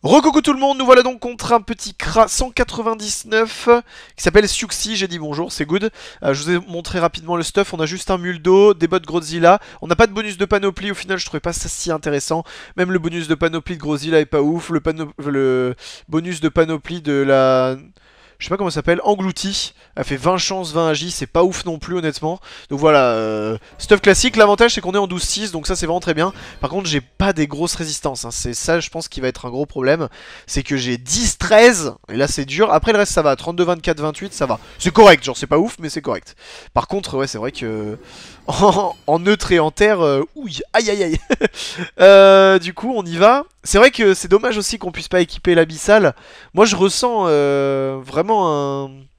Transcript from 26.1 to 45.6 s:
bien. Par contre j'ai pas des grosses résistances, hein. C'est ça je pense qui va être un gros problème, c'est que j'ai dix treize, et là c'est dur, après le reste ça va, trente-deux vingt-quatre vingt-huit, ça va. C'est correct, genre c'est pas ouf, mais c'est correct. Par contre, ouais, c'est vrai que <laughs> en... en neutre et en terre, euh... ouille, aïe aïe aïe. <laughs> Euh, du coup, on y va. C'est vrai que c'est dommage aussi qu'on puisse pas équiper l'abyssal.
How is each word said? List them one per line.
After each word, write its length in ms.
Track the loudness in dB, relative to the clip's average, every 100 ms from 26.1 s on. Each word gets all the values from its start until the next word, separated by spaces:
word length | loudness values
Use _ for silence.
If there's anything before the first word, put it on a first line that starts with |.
bien. 180 | -2 -2 -4 -20 -10
Par 80 | -6
contre 200 | -6 -4
j'ai 120 | -4
pas 320 | -6 _ -2
des 140 | 0 -2
grosses 300 | -2 -6 -6
résistances, 480 | -8 -6 -8 -8
hein. 80 | -10
C'est 220 | -10 -8
ça 260 | -8 -2 -2
je 100 | -4
pense 160 | -10 -12
qui 140 | -6
va 80 | -6
être 180 | -6 -10
un 40 |
gros 160 | -8 -8
problème, 420 | -4 0 0 -2 -10 -20 -20 -8
c'est 160 | -8
que 120 | -4 -4
j'ai 220 | -4 -6
dix 400 | -4 -2 -2 -4
treize, 560 | 2 6 6 4 -4 -10 -10
et 80 | -4
là 100 | -2
c'est 180 | -2
dur, 280 | -6 -2 2
après 180 | 2 2
le 80 | 0
reste 140 | 2
ça 100 | 0
va, 140 | 0 -2
trente-deux 260 | -6 -2
vingt-quatre 380 | -2 -2 -4 -4
vingt-huit, 340 | -6 -8 -12
ça 120 | -8 -4
va. 120 | -4 -8 -6
C'est 120 | -2
correct, 300 | 8 8 8
genre 140 | 2 -8
c'est 100 | -2
pas 120 | 0
ouf, 180 | 0 -6
mais 100 | -10
c'est 140 | -10
correct. 320 | -8 -8 -10 -20 -20 -20 -6
Par 140 | -6 -4
contre, 280 | -6 -6 -6
ouais, 120 | -6
c'est 100 | -6
vrai 140 | -10
que 440 | -8 -8 -8 -8 -10 -16 -20
<laughs> 220 | -20 -18 -10
en... 480 | 2 2 4 -2 -6 -2
en 120 | 0
neutre 320 | 2 0 2
et 80 | 2
en 100 | 2
terre, 300 | 2 2 4
euh... 220 | 2 0 -2
ouille, 260 | -10 -14 -12 -4
aïe 180 | -2 -2
aïe 140 | -2
aïe. 140 | -2 -4
<laughs> 60 | -4 -2 -2 -4 -14 -12 -12 6
Euh, 580 | 10 10 10 8 6 4
du 160 | 0
coup, 180 | -8 -6
on 100 | -6
y 120 | -6 2
va. 280 | 4 4 -2 _
C'est 160 | -2 4
vrai 120 | 4
que 240 | 4 2
c'est 140 | 2 2
dommage 300 | 2 2 -4
aussi 200 | -4 -6
qu'on 140 | -8
puisse 160 | -10 -4
pas 120 | -2
équiper 340 | -2 -4 0
l'abyssal. 600 | 2